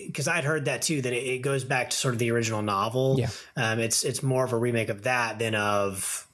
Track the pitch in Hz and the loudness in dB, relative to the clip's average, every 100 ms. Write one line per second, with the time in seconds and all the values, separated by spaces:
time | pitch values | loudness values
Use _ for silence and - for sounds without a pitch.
0 | - - 151 170 143 156 143 131 - 151 | -6 -4 -2 0 2 0 0 0 0 0
1 | 123 123 131 127 135 139 117 127 120 - | 0 -2 -2 -2 0 -2 0 -2 0 0
2 | 135 117 117 117 113 110 107 98 110 123 | 0 0 2 2 2 0 0 0 0 2
3 | 131 135 107 - - - 113 113 113 - | 2 2 0 -4 -10 -2 0 0 0 0
4 | - 123 131 131 123 117 120 117 107 101 | 0 -2 0 0 2 2 2 0 0 -2
5 | 127 123 117 110 113 107 104 101 101 95 | -2 0 0 -2 -2 0 2 2 0 0
6 | - - - | -2 -2 -6